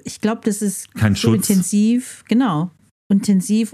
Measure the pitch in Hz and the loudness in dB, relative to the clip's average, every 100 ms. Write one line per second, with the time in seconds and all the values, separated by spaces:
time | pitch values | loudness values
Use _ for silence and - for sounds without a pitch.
0 | - - 214 226 226 202 208 - - - | -10 -6 -4 -2 -4 -2 -4 -6 -10 -2
1 | 107 - - 202 - 185 175 208 220 240 | 0 2 2 2 2 0 2 2 2 0
2 | - - - 226 247 151 180 _ _ _ | -4 -12 -2 0 0 0 -4 _ _ _
3 | - 196 208 190 180 214 220 | -2 0 2 0 2 -2 -2